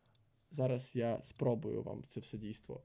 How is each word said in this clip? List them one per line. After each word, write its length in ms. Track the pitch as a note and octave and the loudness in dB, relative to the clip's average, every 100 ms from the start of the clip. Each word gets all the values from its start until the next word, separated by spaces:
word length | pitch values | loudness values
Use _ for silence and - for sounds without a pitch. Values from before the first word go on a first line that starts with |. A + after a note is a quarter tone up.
| _ _ _ _ _ | _ _ _ _ _
Зараз 460 | D3+ C3 B2 B2+ B2+ | 0 2 2 0 0
я 260 | A#2 A2 | 2 2
спробую 600 | - - C3+ A#2 A2+ A2+ | -2 2 4 4 2 0
вам 220 | A#2 A2+ - | -2 -6 -6
це 140 | - | -8
все 180 | - G#2+ | -6 -6
дійство 440 | G#2+ G#2+ - - | -6 -8 -8 -10